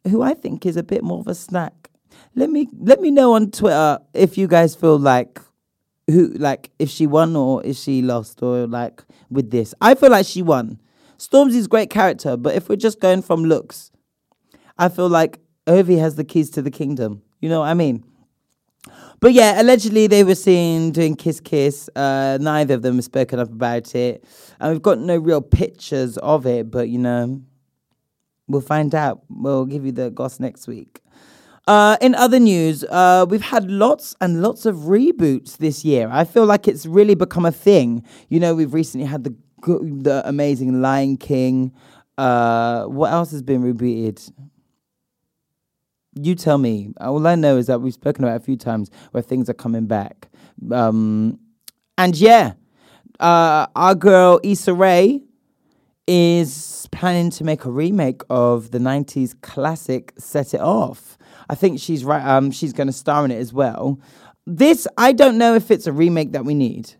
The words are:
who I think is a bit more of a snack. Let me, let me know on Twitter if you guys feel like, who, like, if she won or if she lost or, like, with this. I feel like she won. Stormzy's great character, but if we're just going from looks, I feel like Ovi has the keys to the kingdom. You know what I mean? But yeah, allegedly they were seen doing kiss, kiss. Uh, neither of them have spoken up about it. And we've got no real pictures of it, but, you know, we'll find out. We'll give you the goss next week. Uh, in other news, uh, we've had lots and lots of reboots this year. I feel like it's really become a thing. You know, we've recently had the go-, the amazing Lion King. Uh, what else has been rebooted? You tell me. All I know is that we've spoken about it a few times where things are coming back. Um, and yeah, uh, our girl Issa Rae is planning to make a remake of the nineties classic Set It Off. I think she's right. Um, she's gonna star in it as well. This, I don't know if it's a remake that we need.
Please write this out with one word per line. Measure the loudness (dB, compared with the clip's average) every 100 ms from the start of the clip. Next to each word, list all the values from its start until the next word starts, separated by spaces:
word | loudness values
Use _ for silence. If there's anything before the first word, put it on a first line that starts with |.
| -4
who | -2
I | -2
think | -4 -8 -8 -6
is | -6
a |
bit | -4 -6
more | -6 -8
of | -8
a |
snack. | -12 -8 -8 -8 _ _ _ _ _ _
Let | -4 -2
me, | -2 -4 -2
let | 2 4
me | 4
know | 2 4
on | 4 0
Twitter | -2 0 2 0 -2 _
if | 0 0 0
you | 2
guys | 4 2
feel | 2 2 4
like, | 4 2 -2 -12 _ _ _ _ _ _ 0
who, | 2 2
like, | 0 -4 -4 -8 -8
if | -6
she | -2 0
won | 2 2 0
or | -2 -2
if | -6 -8
she | -4 -2
lost | -2 -4 -8 -8
or, | -4 -4 -4
like, | -8 -10 -14 _ _ -8
with | -6 -4
this. | -4 -6 0
I | 2
feel | 6 6
like | 6 0
she | -4
won. | -2 -2 -2 -14 _ _ _ -20
Stormzy's | 2 4 4 2 0
great | 0 0
character, | 0 0 -2 -6 -4
but | -4 -4
if | -4
we're | -2
just | -4 0
going | 0 0
from | -2 -2
looks, | 0 0 -4 -20 -20 _ _ _ _ _ _ _ _ -2
I | -2
feel | 0 0
like | 2 0 -4 _ _ 0
Ovi | 2 4 2
has | 0 -4
the |
keys | -4 -2 -2
to | -4
the | -8
kingdom. | -6 -8 -6 -8 -10 _ -10
You | -4
know | -2
what | 0
I |
mean? | 0 0 -2 -10 _ _ _ _ _ _ _ -20 -20 -20 2
But | 4
yeah, | 6 6 6
allegedly | 4 4 2 2 4
they | 6
were | 4
seen | 2 2 2 2 0 -2
doing | 0 -2 -2
kiss, | -6 -6
kiss. | -4 -2 -2 -4 -12 -6
Uh, | -4 -2 -2 -2
neither | -2 0 0
of | 0
them | -2 -2
have |
spoken | -4 -4 -4 -4
up | -6
about | -6 -4 -6 -6
it. | -6 -6 -6 _ _ -20 -8
And | -6
we've | -2
got | 0 0
no | 0 -2
real | 0 -2
pictures | 0 0 0 -10 -8 -6 -6 -6
of | -2 -2 -2
it, | -4 -4
but, | -6 -6
you | -4
know, | -4 -2 -4 -8 -14 _ _ _ _ _ _ _ _ _ -6
we'll | -6
find | -2 -4 -2
out. | -2 -4 -6 -14
We'll | -10 -4 -4
give | -4 -8 -8
you |
the | -8 -8
goss | -8 -10 -8
next | -12 -12 -18
week. | -18 -18 -20 _ _ _ _ _ _ 2
Uh, | 4 4 4
in | 2
other | 2 4 4
news, | 4 2 0 -4
uh, | -4 2 6 6 4
we've | -2
had | -2 -4 -2
lots | 0 0 0 -6 -6
and | -4 -2
lots | -2 -2 -6
of | -4
reboots | 0 2 2 0 0 -2 -6 -6
this | -6 -4
year. | -2 -2 0
I | -2
feel | 0 2
like | 4 2 0
it's | -4
really | 0 4 4
become | 4 0 -2 -2
a |
thing. | 0 4 4 2 -4 -10 -18 -4
You | -2
know, | 0
we've | 0 -2
recently | -4 -6 -6 -8
had | -8
the | -10 -14 _ _
go-, | -4 -4
the | -4 -4 -2 -2 -4
amazing | -2 -2 -2 -2 -2
Lion | 0 0 -2 -4
King. | -4 -2 -2 -2 -4 -8 _ _ _ -4
Uh, | 0 0 0 0 -2 -4
what | -6 -4 -2
else | -2 -4
has | -8
been | -4 -2
rebooted? | -2 -4 -4 -4 -6 -10 -18 -20 -20 _ _ _ _ _ _ _ _ _ _ _ _ _ _ _ _ -8
You | -4
tell | -2 0 0
me. | 0 -4 -8 -12
All | -6 -2 0
I |
know | 2 2 2
is | 0
that | -4
we've | -4
spoken | -6 -6 -4
about | -4
it | -4
a |
few | -6 -8
times | -6 -6 -8 _ -10
where | -8
things | -6 -4 -6
are |
coming | -6 -6 -4 -4
back. | -4 -6 _ _ _ _ -16 -6
Um, | -2 0 0 0 -2 -4 -6 _ _ -20 _ _ -2
and | -2 4
yeah, | 6 6 4 -6 _ _ _ _ _ -2
uh, | 2 4 4 2 -2 2
our | 2
girl | 4 6 6 8 6
Issa | 2 -2 0
Rae | 2 4 4 4 2 -8 _ _ _ _ _ _ _ 0
is | 2 4 2 -2 -6 -16 -16 -16
planning | -6 -4 -2 -4
to | -4
make | -6 -6 -6
a |
remake | -4 -2 -2 -4 -6 -4
of | 0 0 0 -4
the | -6
nineties | -4 -4 -6 -6 -6 -8
classic | -16 -8 -6 -6 -8 -8 -10 -20
Set | -8 -6 -4
It | -4
Off. | -2 -2 -4 -10 -20 _ _ -20 -12
I |
think | -2 -2 -2
she's | -6 -6
right. | -4 -4
Um, | 0 0 0
she's | -4 -8
gonna | -6 -6
star | -6 -2 -2 -2
in |
it | -4
as | -8
well. | -4 -4 -4 -8 -8 _ _ _ _ -6
This, | 2 4 2 -2 0
I | 2
don't | 6 4 4
know | 4 4
if | 2
it's | -2 -2
a |
remake | 0 2 0 -4
that | -6
we | -4
need. | -2 -2 -4 -16